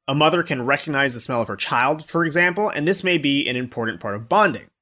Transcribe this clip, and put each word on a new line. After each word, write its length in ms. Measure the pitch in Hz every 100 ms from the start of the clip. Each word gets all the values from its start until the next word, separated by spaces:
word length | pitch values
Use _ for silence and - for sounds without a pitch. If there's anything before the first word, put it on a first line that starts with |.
| -
A 60 |
mother 280 | 139 156 175
can 240 | 165 139 123
recognize 480 | 143 - 139 139
the 60 | 120
smell 200 | - 123
of 80 | 113
her 80 | 101
child, 480 | - 127 131 156
for 220 | - 165 165
example, 420 | 156 175 180 214
and 180 | - 151
this 180 | 190
may 120 | 185 175
be 320 | 143 139 -
an 80 | 123
important 440 | 123 - 113 87
part 160 | 110 101
of 120 | 113
bonding. 380 | 196 202 117 - _